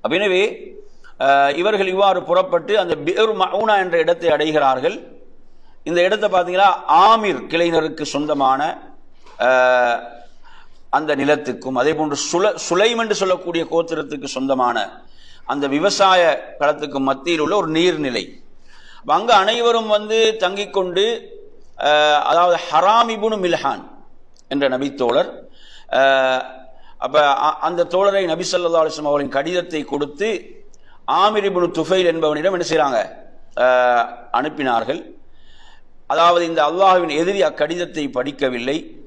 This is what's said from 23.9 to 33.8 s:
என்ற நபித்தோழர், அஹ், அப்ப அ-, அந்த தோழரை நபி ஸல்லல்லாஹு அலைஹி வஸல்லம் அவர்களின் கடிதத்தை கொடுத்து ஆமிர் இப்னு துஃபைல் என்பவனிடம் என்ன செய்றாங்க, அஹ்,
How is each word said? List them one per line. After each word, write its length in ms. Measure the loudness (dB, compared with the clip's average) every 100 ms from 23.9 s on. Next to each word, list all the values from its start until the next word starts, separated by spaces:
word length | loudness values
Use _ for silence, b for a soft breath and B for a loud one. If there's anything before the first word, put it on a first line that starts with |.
| -20 -20 -20 -20 -20 -8
என்ற 200 | -2 0
நபித்தோழர், 800 | 0 -4 -2 0 0 -2 -6 -20 B B B B
அஹ், 540 | 2 4 4 2 -2 -6 -16 -20 b b b
அப்ப 300 | -2 2 2
அ-, 260 | 2 0 -2
அந்த 240 | -4 -2
தோழரை 400 | -2 2 2 2
நபி 200 | -2 -4 -2
ஸல்லல்லாஹு 320 | -2 0 2
அலைஹி 80 | 0
வஸல்லம் 60 | -2
அவர்களின் 300 | -2 -2 0
கடிதத்தை 560 | -4 -2 -4 -4 -8
கொடுத்து 440 | -6 -4 -6 -4 -4 -4 -10 -20 -20 b b b -2
ஆமிர் 320 | 2 2 2
இப்னு 260 | 0 0 -2
துஃபைல் 340 | -2 0 2
என்பவனிடம் 560 | 2 2 0 0 -2 -2
என்ன 60 | -2
செய்றாங்க, 420 | 0 2 0 -4 -10 -20 -20 -14 0
அஹ், 480 | 2 4